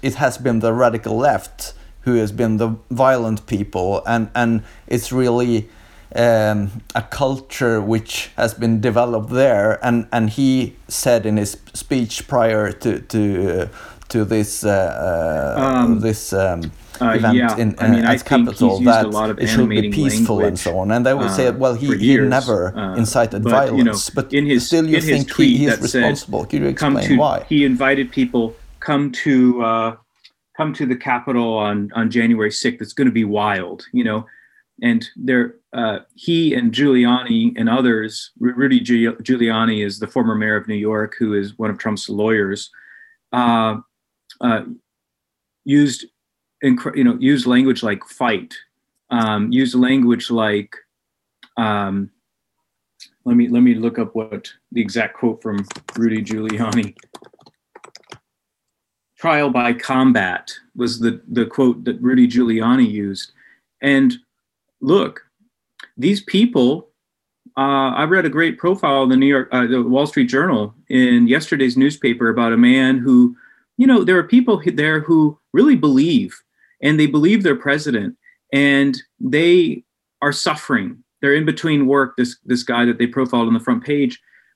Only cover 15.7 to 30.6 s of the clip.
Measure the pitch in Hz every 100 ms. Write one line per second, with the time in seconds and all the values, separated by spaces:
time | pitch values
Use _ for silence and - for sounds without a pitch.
15.7 | 127 120 110 110 107 - 95 95 85 80
16.7 | - - - 120 110 110 123 120 110 110
17.7 | - 113 117 117 123 - 135 120 107 120
18.7 | 95 123 113 107 104 110 101 110 - 113
19.7 | 107 104 151 135 110 113 98 87 90 87
20.7 | 90 95 117 127 135 120 117 127 117 127
21.7 | 117 139 98 120 127 104 131 123 101 92
22.7 | 107 98 95 110 127 113 101 117 127 131
23.7 | 131 117 104 - 143 - 143 147 123 -
24.7 | 170 160 156 160 147 135 - 147 123 131
25.7 | 110 123 127 120 123 - - - 147 143
26.7 | 139 147 139 147 135 147 - - 151 139
27.7 | 123 135 139 123 135 123 120 113 - -
28.7 | - - 143 143 123 151 131 127 123 117
29.7 | 113 113 113 _ _ _ _ _ -